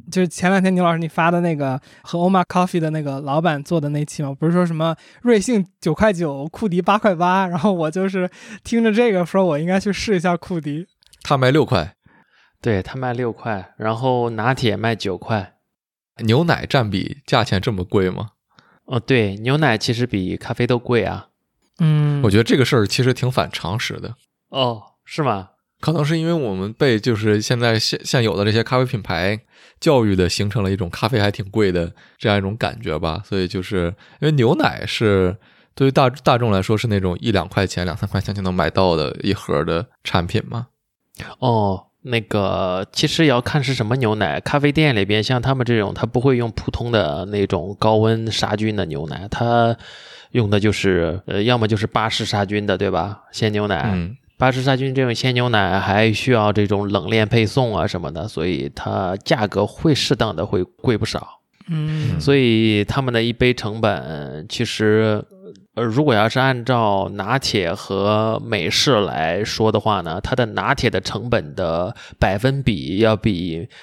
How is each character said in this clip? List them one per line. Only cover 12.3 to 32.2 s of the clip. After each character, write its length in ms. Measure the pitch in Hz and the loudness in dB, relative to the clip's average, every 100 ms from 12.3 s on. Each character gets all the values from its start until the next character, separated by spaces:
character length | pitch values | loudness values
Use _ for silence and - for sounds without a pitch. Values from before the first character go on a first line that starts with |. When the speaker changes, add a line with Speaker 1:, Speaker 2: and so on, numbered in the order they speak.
| _ _ _ | _ _ _
Speaker 3:
对， 220 | 123 98 | -2 -2
他 140 | - 131 | -2 -6
卖 160 | 127 | -6
六 180 | 120 120 | -4 -6
块， 420 | 104 117 101 90 - | -6 -6 -8 -8 -8
然 180 | 110 | -4
后 360 | 113 127 123 120 | -2 0 0 0
拿 220 | 113 110 | -2 -4
铁 240 | - 117 101 | -2 -2 -2
卖 200 | 113 110 | -2 -2
九 200 | 98 90 | -4 -6
块。 360 | - 110 95 _ _ _ _ _ _ - | -4 -4 -4 _ _ _ _ _ _ -6
Speaker 2:
牛 180 | 110 120 | 0 2
奶 240 | 170 123 - | 2 0 0
占 240 | 139 107 | 0 0
比 280 | 95 - - | -2 -4 -8
价 200 | - 131 | -2 0
钱 160 | 104 95 | 2 0
这 100 | 123 | -2
么 140 | 95 | -4
贵 260 | 92 104 92 | 0 0 2
吗？ 200 | 92 113 _ _ _ _ _ - | -2 -8 _ _ _ _ _ -8
Speaker 3:
哦， 120 | 123 | -4
对， 380 | - 131 104 98 | 0 2 2 -2
牛 220 | 117 147 | -2 0
奶 180 | 151 107 | 2 0
其 160 | - | 0
实 140 | 117 123 | -2 -2
比 280 | 101 92 | -2 -2
咖 200 | 92 - | -4 -6
啡 120 | 117 120 | -2 0
豆 120 | 123 | 0
贵 260 | - 120 | 0 0
啊。 220 | 90 98 - _ _ _ _ - | 0 -4 -10 _ _ _ _ 0
Speaker 1:
嗯。 440 | 160 151 147 143 | 2 4 2 2
Speaker 2:
我 80 | 196 | 4
觉 80 | 202 | 4
得 40 | |
这 140 | 226 190 | 4 2
个 80 | |
事 100 | - | 2
儿 120 | 127 101 | 2 0
其 160 | - | 0
实 100 | 127 | 0
挺 180 | 123 123 | 0 0
反 200 | 131 82 | 0 -2
常 260 | - 82 113 | -4 -6 -6
识 220 | - - | -6 -8
的。 140 | 95 117 _ _ _ | -12 -14 _ _ _
Speaker 3:
哦， 320 | 135 127 113 - _ | -4 -2 -4 -10 _
是 180 | - - | -12 -4
吗？ 260 | 135 101 92 _ _ _ | -2 -2 -6 _ _ _
Speaker 2:
可 140 | - | -2
能 120 | 160 | 0
是 140 | 147 165 | 0 0
因 80 | 165 | 0
为 60 | |
我 220 | 170 120 | -2 -2
们 180 | 92 101 | -4 -6
被 260 | 113 143 110 | 0 2 2
就 160 | 120 | 2
是 260 | 107 107 107 | 0 2 2
现 200 | - 123 | 0 0
在 180 | 120 110 | 2 2
现， 220 | - - | 0 -4
现 200 | - 135 | -2 0
有 120 | 113 87 | 2 2
的 80 | |
这 60 | 104 | 2
些 140 | 110 | 2
咖 140 | 113 127 | 2 0
啡 60 | |
品 160 | 127 107 | 0 -2
牌 380 | - 85 92 110 - _ - _ | -4 -2 -2 -4 -8 _ -20 _
教 260 | - 135 | 2 4
育 120 | 107 95 | 4 4
的， 120 | 87 | 2
形 200 | - 104 | 0 -2
成 140 | 113 | -2
了 60 | 95 | -2
一 20 | |
种 160 | 98 85 | -2 -4
咖 160 | - 113 | -4 0
啡 140 | 120 | 2
还 100 | 101 | 0
挺 180 | 101 98 | -2 -4
贵 200 | 110 101 | 0 2
的 220 | 87 85 - - | 2 -2 -6 -20
这 120 | _ | _